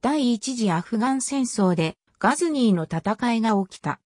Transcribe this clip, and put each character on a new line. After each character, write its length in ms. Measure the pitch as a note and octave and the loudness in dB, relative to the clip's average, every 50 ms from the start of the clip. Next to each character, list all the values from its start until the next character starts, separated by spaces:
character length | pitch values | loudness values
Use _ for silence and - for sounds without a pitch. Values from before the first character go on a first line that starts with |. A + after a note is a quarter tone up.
| - | 0
第 300 | A#3+ D4 D#4 C#4 B3 A#3+ | 0 0 2 2 2 2
一 240 | G#3+ - C4 C4 | 0 -2 -6 -4
次 140 | A#3+ A3 G3 | 0 0 2
ア 100 | E3+ E3 | 2 0
フ 180 | F3+ - - G#3+ | -2 -2 -2 -2
ガ 140 | G#3+ C4 C4+ | 0 0 0
ン 80 | C4+ | -2
戦 220 | B3 - C#4 C#4 C4 | -4 -4 -2 -2 -2
争 320 | A#3 - - G3+ F#3 F3 | -2 0 0 2 2 2
で 240 | E3 E3 D#3+ - _ _ _ _ _ | 2 0 -2 -4 _ _ _ _ _
ガ 160 | - G3+ C#4 | 0 0 0
ズ 140 | - F4 E4+ | 2 0 -2
ニ 220 | D4+ C#4 B3 A3+ | 0 2 4 4
ー 40 | G3 | 4
の 100 | E3+ D#3+ | 2 0
戦 500 | - - E3 - G3 G#3+ - - A#3+ A#3 | -4 -4 -4 -2 -4 -4 -2 -2 -2 0
い 60 | A3+ A3 | 0 0
が 200 | A3+ G#3+ G3 F#3+ | 2 2 0 0
起 100 | F#3 - | -2 -8
き 40 | - | -10
た。 200 | - D3+ C#3+ - _ _ | -6 -6 -6 -6 _ _